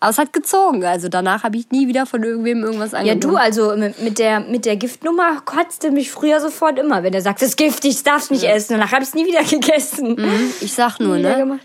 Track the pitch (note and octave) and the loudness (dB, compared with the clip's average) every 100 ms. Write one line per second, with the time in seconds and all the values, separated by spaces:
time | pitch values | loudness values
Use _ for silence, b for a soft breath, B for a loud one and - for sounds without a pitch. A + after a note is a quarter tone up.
0 | G3+ A3+ D4 E4+ D4 F#4+ F#4+ A#3+ F3+ F3 | -2 0 0 -2 0 2 2 2 0 -2
1 | F3 F3+ F#3 G#3 A3+ A3+ A#3 C4 C4 B3+ | -2 -2 0 0 -2 -4 -2 0 2 0
2 | C4 A#3+ A3 A3+ A3+ A#3 A3 A3 G#3+ G#3 | -2 -2 -2 -2 -2 -2 -2 -4 -4 -2
3 | G3+ A3 C4+ F4+ A3+ G#3+ G#3+ G#3 G#3 - | 0 2 2 4 4 2 2 2 -2 -2
4 | A3+ G#3+ A3 G#3+ - A#3 A3+ G#3 A#3+ - | -4 0 0 0 -2 -2 -2 -2 -4 -6
5 | D#4 E4+ E4+ D4+ - C#4+ E4+ - D#4 C#4+ | -2 0 0 0 -4 -4 -4 -2 -2 0
6 | B3+ - D4+ D4+ D4+ - D#4+ C4 D4 G3+ | -2 -2 2 2 0 -2 0 0 0 0
7 | F3 F#3 F#3 G3+ C4 - D4+ - C#4+ B3 | 0 -2 -2 0 0 2 0 2 0 0
8 | C#4+ C#4+ C#4+ C4+ F#3+ G#3+ G#3 A3 G3+ C#4 | 2 2 2 0 2 0 0 0 2 0
9 | C4+ D#4 E4+ E4 - D4+ B3 D#4 D4 - | 0 -2 2 2 2 0 2 2 0 -4
10 | B3 A#3 G#3+ G#3 B3+ - G#3 - A#3+ - | -4 -2 0 0 0 -4 -6 -2 -2 0
11 | G#3 F#3 F3+ C4+ C4+ C4+ | 0 2 2 2 0 -4